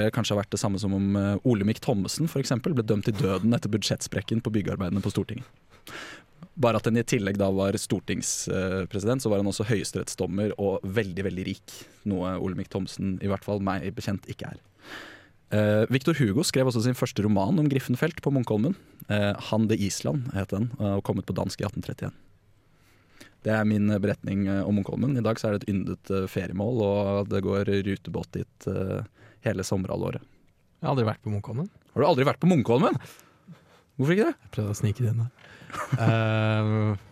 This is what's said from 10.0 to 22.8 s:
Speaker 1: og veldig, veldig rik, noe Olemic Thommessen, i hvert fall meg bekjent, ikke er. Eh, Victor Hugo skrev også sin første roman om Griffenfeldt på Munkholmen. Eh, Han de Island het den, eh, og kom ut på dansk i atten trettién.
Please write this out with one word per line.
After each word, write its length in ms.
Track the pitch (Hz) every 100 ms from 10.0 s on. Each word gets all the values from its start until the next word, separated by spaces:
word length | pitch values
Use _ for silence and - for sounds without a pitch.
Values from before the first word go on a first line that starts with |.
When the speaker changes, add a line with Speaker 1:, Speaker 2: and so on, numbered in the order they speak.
| - - 92 95 104 -
Speaker 1:
og 240 | 101 95
veldig, 400 | 98 107 101 87
veldig 220 | 95 90 90
rik, 260 | 95 - - - - 107
noe 300 | 92 90 92
Olemic 300 | 95 98 95
Thommessen, 500 | 101 95 - 98 92
i 60 | 101
hvert 160 | 98
fall 160 | - 101
meg 320 | 98 95 90 95
bekjent, 300 | 101 98 -
ikke 240 | 113 -
er. 60 | - - _ - - - - - _ -
Eh, 340 | 107 107 107 110
Victor 240 | 131 170 151
Hugo 260 | 113 101
skrev 220 | 180 135 131
også 140 | 120
sin 120 | 120 127
første 280 | 127 -
roman 360 | 104 98 95 185
om 100 | 151
Griffenfeldt 500 | 135 - 123 156 -
på 100 | 151
Munkholmen. 420 | 139 120 107 131 - - - -
Eh, 240 | 104 101 101 -
Han 160 | 110 107
de 80 | 110
Island 560 | 98 - 123 151 123
het 160 | 98 95
den, 220 | 95 120 -
eh, 160 | 104 98
og 60 |
kom 160 | - 98
ut 60 | -
på 100 | 92
dansk 260 | 92 -
i 40 | 101
atten 180 | -
trettién. 280 | - - 98 - - - _ _ _ _